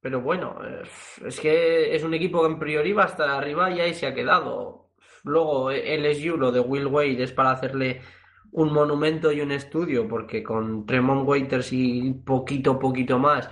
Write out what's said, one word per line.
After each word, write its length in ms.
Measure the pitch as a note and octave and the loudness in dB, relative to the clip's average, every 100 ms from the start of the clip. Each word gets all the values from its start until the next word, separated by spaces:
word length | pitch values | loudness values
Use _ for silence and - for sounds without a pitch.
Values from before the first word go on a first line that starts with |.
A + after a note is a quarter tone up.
pero 200 | C3 C3 | -6 -6
bueno, 360 | B2 F3+ C3+ - - | -2 -4 -4 -10 -12
eh, 160 | - - - - - - | -12 -14 -18 -20 -14 -12
es 140 | C3 | -4
que 560 | D3+ D#3+ E3 E3 D3+ D#3 | 2 4 4 4 4 2
es 80 | |
un 100 | D#3+ | 0
equipo 280 | D#3+ F3 E3+ | 0 0 2
que 60 | D#3+ | 2
en 120 | D#3 | 0
priori 320 | D3+ D3+ D#3 | -2 0 0
va 120 | G#3 | 2
a 40 | - | 2
estar 220 | - D3 | 2 -2
arriba 420 | C#3 C#3+ D3 F#3 | -2 -4 0 0
y 80 | F3 | 0
ahí 140 | E3+ | -2
se 140 | D#3+ C#3 | -2 -4
ha 60 | |
quedado. 760 | B2 B2 F3 C3+ A2+ G2 - _ _ _ - | -4 2 2 2 -6 -8 -14 _ _ _ -16
Luego, 480 | - D#3 D#3 C#3 C3 | 0 2 2 2 0
eh, 220 | C3+ - D#3 | -2 -2 0
L 140 | D3 | 0
S 220 | C#3+ D#3 | 0 -2
U, 60 | D#3+ | 0
lo 140 | C3 | 2
de 80 | B2 | 2
Will 280 | B2 C#3 C#3 | 2 0 0
Wade 360 | C#3+ D3 B2 | 2 2 0
es 80 | B2+ | -2
para 200 | - C3 | 0 0
hacerle 500 | C3 C3 C3+ C3 B2+ - - _ _ _ | 2 -2 -2 -2 -4 -12 -20 _ _ _
un 220 | - D#3 | 0 2
monumento 580 | D3 D3 D3 D#3 D#3+ D#3 | 4 2 2 0 2 0
y 80 | D3 | 0
un 100 | D3 | -2
estudio, 560 | C#3 C3+ D#3 E3+ C3 G#2+ | -4 -4 -4 -2 -2 -2
porque 360 | A2+ A2 A2 | -4 -6 -8
con 420 | G#2 A2+ A2 A2 G#2+ | -4 -4 -2 -6 -2
Tremont 420 | B2+ B2+ C#3 C3+ | 2 2 2 2
Waiters 440 | C#3+ C3 C3 B2 | 0 2 -2 -2
y 420 | B2+ B2+ B2 B2+ C3 - | 0 0 0 -2 -4 -2
poquito, 540 | C3 C3 C#3+ C#3 C3+ | -2 0 0 0 2
poquito 400 | C3 B2+ B2+ B2+ | 0 -2 0 2
más 300 | C#3+ C#3+ - | 4 2 -2